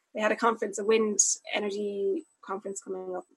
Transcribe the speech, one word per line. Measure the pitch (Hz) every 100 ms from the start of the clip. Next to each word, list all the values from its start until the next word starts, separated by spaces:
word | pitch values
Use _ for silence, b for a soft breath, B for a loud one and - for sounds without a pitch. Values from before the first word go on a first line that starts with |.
| _
they | 220
had | 214
a | 214
conference, | 233 226 214 214
a |
wind | 202 220 214 202 - - -
energy | - 208 202 208 202 196 185 - _
conference | - 196 196 196
coming | - 185 185 180
up. | -